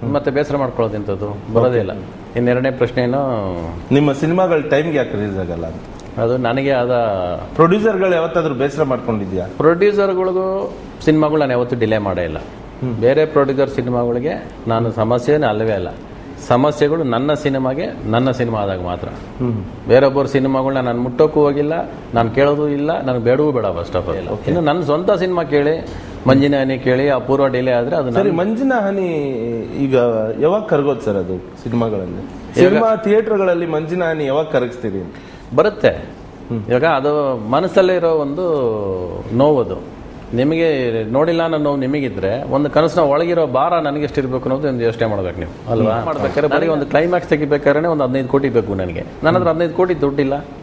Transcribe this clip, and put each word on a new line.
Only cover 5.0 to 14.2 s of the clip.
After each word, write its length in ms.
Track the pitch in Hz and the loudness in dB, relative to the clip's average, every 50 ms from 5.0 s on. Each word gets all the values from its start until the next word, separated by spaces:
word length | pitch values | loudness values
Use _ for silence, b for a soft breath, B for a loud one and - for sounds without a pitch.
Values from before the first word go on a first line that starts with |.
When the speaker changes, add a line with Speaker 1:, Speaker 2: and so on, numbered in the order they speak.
| 123 - | -2 -2
Speaker 2:
ರಿಲೀಸ್ 280 | - 104 104 104 98 95 | -2 -4 -4 -4 -4 -4
ಆಗಲ್ಲ 280 | 92 85 87 82 85 | -4 -4 -6 -6 -6
ಅಂತ? 540 | 80 82 90 - - - - - - - - | -8 -8 -10 -12 -14 -16 -16 -16 -12 -6 -2
Speaker 1:
ಅದು 160 | 117 117 123 | 0 0 0
ನನಗೆ 360 | 127 127 117 117 135 135 139 139 | 0 0 0 0 0 0 0 0
ಆದ 180 | 127 120 120 127 120 117 110 101 95 90 87 90 78 - - - | 0 0 0 0 0 0 0 0 -2 -2 -2 -4 -6 -8 -10 0
Speaker 2:
ಪ್ರೊಡ್ಯೂಸರ್ಗಳು 600 | - 156 170 185 214 208 226 208 185 185 190 180 | 2 4 4 4 4 2 0 0 2 2 2 2
ಯಾವತ್ತಾದ್ರೂ 400 | 170 160 170 170 175 165 165 143 | 2 0 0 0 0 0 0 0
ಬೇಸರ 280 | 123 131 139 139 139 156 | 0 -2 -2 0 -2 -2
ಮಾಡ್ಕೊಂಡಿದ್ಯಾ? 640 | 135 131 120 - - 113 107 101 92 95 95 101 98 - | -2 -2 -4 -2 -4 -4 -4 -4 -4 -4 -6 -6 -6 -6
Speaker 1:
ಪ್ರೊಡ್ಯೂಸರ್ಗಳಿಗೂ 1200 | - 143 151 170 170 196 208 208 202 202 196 190 180 185 185 180 185 190 190 190 196 202 - - - - - - - - | 2 4 4 4 4 4 2 4 2 2 2 2 0 0 0 0 -2 -2 -2 -2 -4 -4 -6 -10 -12 -16 -16 -16 -4 2
ಸಿನಿಮಾಗಳು 360 | - 156 156 151 151 151 156 | 2 4 4 4 2 2 2
ನಾನು 120 | 147 135 123 | 0 2 2
ಯಾವತ್ತೂ 240 | 120 123 120 131 | 0 0 0 0
ಡಿಲೇ 220 | 120 113 107 110 110 | -2 0 0 0 0
ಮಾಡೇ 260 | 101 98 92 90 87 | 0 -2 -2 -2 -2
ಇಲ್ಲ. 140 | 82 78 78 | -4 -4 -8
Speaker 2:
ಹ್ಮ್. 560 | - - - - - - - - - 127 117 | -10 -12 -16 -16 -18 -18 -10 -6 -6 -4 -4
Speaker 1:
ಬೇರೆ 320 | 104 101 120 135 151 156 | 2 2 4 4 4 2
ಪ್ರೊಡ್ಯೂಸರ್ 440 | 156 156 151 139 135 135 131 139 131 | 2 4 2 2 2 2 0 0 0
ಸಿನಿಮಾಗಳಿಗೆ 760 | - - 120 123 123 120 120 120 120 123 | 0 -4 -2 0 0 0 0 0 0 -2